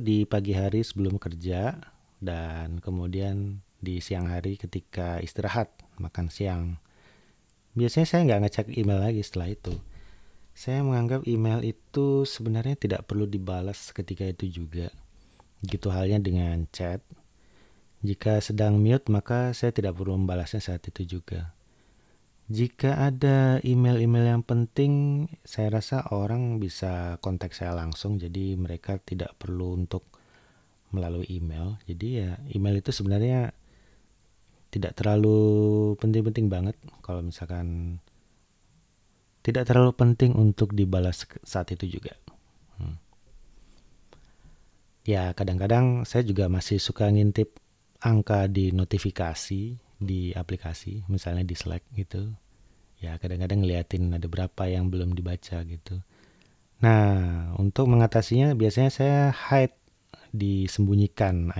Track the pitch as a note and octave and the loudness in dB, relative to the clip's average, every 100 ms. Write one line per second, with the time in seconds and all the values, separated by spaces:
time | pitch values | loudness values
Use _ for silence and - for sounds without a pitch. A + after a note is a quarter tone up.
0 | A2+ G#2+ G#2 G#2 G2+ F#2+ G2 G#2+ A2+ G#2 | 2 2 2 0 0 0 0 0 -2 -2
1 | G2 G2 F2+ E2 F2+ F2+ A2 E3 - _ | -2 -2 -6 -8 -6 -4 -4 -6 -14 _
2 | _ - F#2 E2+ E2 D#2+ E2 F2 - F2+ | _ -12 -8 -6 -6 -8 -8 -8 -6 -6
3 | F2 F#2 G2 G2 G2+ G2 - - F#2 F2+ | -4 -4 -4 -4 -6 -10 -16 -12 -8 -8
4 | - F#2 F2 F2 F2+ G2 F2+ F#2 - - | -6 -4 -4 -4 -6 -6 -8 -10 -10 -8
5 | F2 E2+ F2 - G2+ A#2 G#2+ _ - - | -6 -6 -8 -6 -4 -4 -4 _ -20 -12
6 | E2+ - E2+ - G2 F2 E2+ E2+ _ _ | -10 -6 -6 -4 -4 -2 -4 -8 _ _
7 | _ _ _ _ _ _ _ A#2 A#2+ D#3 | _ _ _ _ _ _ _ -2 0 2
8 | D#3+ F3 D#3+ G#2 G2+ - G#2+ B2 G2+ G2 | 2 4 4 4 2 0 -4 0 2 2
9 | G#2 A2+ G2+ F2+ F2 G#2 - F2 - - | 2 0 -4 -4 -4 -6 -8 -8 -10 -18
10 | - - - - - - - C3 C#3 B2+ | -20 -20 -20 -20 -20 -12 -4 -2 0 2
11 | A#2 C3 A#2+ A#2 A2+ A2+ A2+ - _ - | 0 -2 -2 0 2 0 -2 -6 _ 0
12 | C#3 C#3 C3+ - A2+ A2 A#2+ C#3+ G#2 F#2+ | 2 2 0 -4 -4 -2 -2 -2 -2 -2
13 | G#2 G2+ G#2 G2+ F#2 F2+ F#2 G#2 - - | -4 -4 -2 -4 -4 -4 -6 -8 -12 -10
14 | F2+ F#2 F#2+ F2 F#2+ E2+ E2 E2+ E2+ - | -8 -6 -6 -4 -6 -8 -8 -8 -8 -12
15 | - _ _ _ _ - F#2+ F#2+ G2 F#2 | -20 _ _ _ _ -12 -8 -4 -2 0
16 | F#2+ G#2 G2 F2+ F2 E2+ E2 - F2 F#2+ | 2 2 2 0 0 -2 -6 -6 -6 -6
17 | - - _ _ _ _ _ _ _ - | -10 -20 _ _ _ _ _ _ _ -6
18 | G2+ G2 A2 G#2+ - G#2+ G#2+ G#2 G#2+ C3 | -4 -2 2 2 0 0 4 6 6 4
19 | - G#2 - A#2+ B2 A#2+ A#2+ A#2 G2 F2+ | 2 0 2 -2 -2 -2 -2 -2 -4 -4
20 | F#2+ F#2+ F#2 F2+ F2 A2 - F2 - - | -2 0 0 -2 -4 -6 -6 -8 -8 -10
21 | F2+ F2+ - E2+ E2+ - _ _ _ _ | -8 -8 -8 -8 -10 -14 _ _ _ _
22 | _ _ _ _ - G#2+ A#2+ - C3+ C#3 | _ _ _ _ -8 -2 -2 0 -2 2
23 | C#3 B2+ C#3 C3+ C3 C3 B2+ B2 B2 B2 | 0 2 2 4 4 2 2 4 4 4
24 | A#2 A#2 A#2 A#2 - A#2+ A#2 - C#3+ C#3+ | 4 4 4 2 2 0 0 0 2 2
25 | C#3+ C#3+ D#3 - - - G#2+ G#2+ - C3+ | 2 0 -4 -8 -12 -4 -2 0 -2 -4
26 | - G2+ G2+ A#2 B2 A2+ G2 - F#2 F2+ | -2 -2 -2 -2 -2 -2 -4 -4 -4 -4
27 | F2 E2+ F#2+ F2+ F2+ - F2 F2 D#2+ D#2+ | -4 -6 -4 -4 -6 -8 -6 -4 -6 -6
28 | G2+ G2+ E2+ F2+ F#2+ F#2 F2 E2+ - G2 | -4 -4 -4 -6 -4 -4 -4 -6 -6 -8
29 | - F#2 F2 - F#2+ F2+ F2+ F2+ F2+ F2+ | -6 -8 -8 -10 -8 -6 -4 -4 -4 -6
30 | - _ _ _ _ _ _ _ - F#2+ | -10 _ _ _ _ _ _ _ -8 -4
31 | F2 F2 F2+ F#2 E2 D#2 F2+ G#2 - F2 | -4 -4 -6 -6 -6 -4 -6 -8 -10 -8
32 | G#2+ B2 F#2 F2+ C#3 G2 G2+ G2 - - | -6 -4 -4 -6 -6 -2 2 0 0 -2
33 | G2 G2+ A#2 B2+ A#2+ - _ _ _ _ | 0 2 2 2 -2 -6 _ _ _ _
34 | _ _ _ _ _ _ - - F#2 - | _ _ _ _ _ _ -10 -6 -6 -2
35 | G#2+ G#2 G#2+ G#2+ G#2+ G#2+ G#2+ G#2+ G#2 G#2 | 2 4 6 6 6 6 4 4 2 2
36 | A2 A2 A2 A2 G#2+ F#2 F#2 - - - | 2 2 2 0 0 0 -2 -6 -14 -18
37 | - F2 F2 E2 E2+ F2 F2 E2+ E2+ E2+ | -8 -6 -6 -8 -8 -6 -4 -4 -6 -8
38 | _ _ _ _ _ _ _ _ _ _ | _ _ _ _ _ _ _ _ _ _
39 | _ _ _ _ - B2 B2 B2 B2+ - | _ _ _ _ -2 0 4 6 6 6
40 | B2 A#2+ B2+ A2+ A2 G2 G#2 G2+ F#2+ F#2 | 4 6 6 6 6 6 2 2 2 2
41 | F2+ F2+ - - - G2 F2 F2+ F#2+ F2+ | 0 -2 -10 -16 -8 -6 -4 -6 -8 -8
42 | - - - - _ _ _ - E2 E2 | -12 -16 -20 -20 _ _ _ -12 -10 -10
43 | _ _ _ - - - - - _ _ | _ _ _ -20 -20 -20 -20 -20 _ _
44 | _ - _ _ - - _ _ _ _ | _ -20 _ _ -20 -20 _ _ _ _
45 | - G2+ F#2 F2+ F#2+ F#2 G2 A#2 B2+ B2 | -2 0 0 -2 -2 0 2 4 4 2
46 | A#2 A#2+ A#2+ G2 F#2 F2+ - G2+ - - | 0 0 0 2 2 0 0 -2 -2 0
47 | G#2 G#2 G#2 G#2 G#2+ - _ _ _ _ | 4 4 4 2 -2 -4 _ _ _ _
48 | A#2 A2 G2+ G#2 G2 G2 F#2+ F#2 F#2 G2+ | 2 2 4 2 2 2 2 2 0 -2
49 | G2 - F2 D#2+ - G2 A2 A#2+ _ - | -2 -4 -6 -6 -6 -6 -6 -10 _ -8
50 | G2 F#2 F2+ F2 F2 F#2 E2 F2 - G2+ | -4 -2 -2 -4 -6 -6 -8 -10 -10 -8
51 | F#2 F#2+ - F2 F#2 E2+ E2 E2+ - G2+ | -4 -4 -2 -2 -2 -4 -6 -8 -8 -8
52 | G2 F#2+ G#2 A2 _ _ _ _ _ - | -6 -6 -8 -10 _ _ _ _ _ -14
53 | E2+ E2 F2+ F2+ F#2 G2+ F#2+ F2 F2 F#2 | -10 -8 -6 -4 0 2 2 0 -2 -2
54 | F2 E2+ E2+ E2+ F#2 - F#2+ F2+ F#2 F#2 | 0 -2 -4 -4 -4 -4 -2 0 0 0
55 | F2+ F2+ F2+ F2 - E2+ E2+ E2 - F#2 | -2 -2 -4 -6 -8 -8 -8 -10 -10 -10
56 | - _ _ _ _ _ _ - A2 A2 | -12 _ _ _ _ _ _ 2 6 6
57 | G#2 F#2+ F2+ E2+ E2+ F2+ G2 - C3 A#2+ | 6 4 2 -2 -4 0 0 4 6 6
58 | A2+ A2+ - A#2+ C#3+ C3 A2 B2 C3+ - | 6 4 2 4 4 4 2 4 2 2
59 | C3+ C#3+ C#3+ C3 - C#3 C3 _ _ _ | 2 4 4 2 2 4 4 _ _ _
60 | _ - - A2 G2+ G2 F#2+ - G2+ G2+ | _ -20 -8 -2 0 0 0 2 4 4
61 | G2+ - G2 F2+ E2+ F2+ | 2 2 0 2 -2 -4